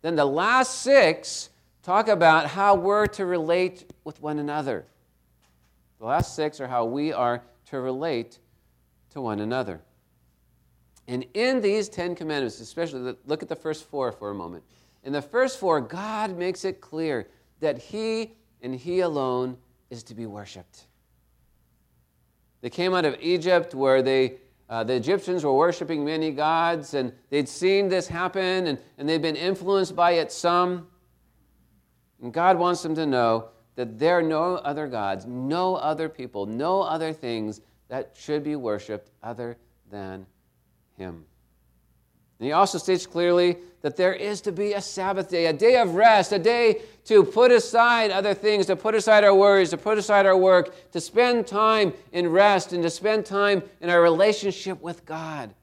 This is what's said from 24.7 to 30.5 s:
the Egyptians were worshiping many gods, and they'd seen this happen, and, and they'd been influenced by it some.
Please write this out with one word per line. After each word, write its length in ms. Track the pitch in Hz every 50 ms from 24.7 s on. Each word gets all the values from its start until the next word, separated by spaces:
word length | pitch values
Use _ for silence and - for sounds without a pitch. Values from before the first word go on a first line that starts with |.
| 117 113 113
the 80 | 113
Egyptians 500 | 131 123 107 139 190 190 196 185 180 175
were 120 | 147 147 135
worshiping 500 | 135 160 170 170 - 175 151 165 151 143
many 260 | 147 160 160 160 156
gods, 640 | 143 135 151 156 165 165 170 170 170 160 143 - -
and 180 | 139 127 123 - _ _ _
they'd 180 | 139 147 143 139
seen 400 | - - 180 185 196 196 202 190
this 180 | 185 185 180
happen, 640 | - 165 170 180 180 185 190 185 185 185 185 185 160
and, 100 | 139 - - _ _ -
and 100 | 143 147
they'd 140 | 160 160
been 120 | 147 160 151
influenced 640 | 139 165 185 196 190 170 185 196 196 185 - -
by 160 | 170 175 175
it 180 | 175 165 156 -
some. 560 | - - - 170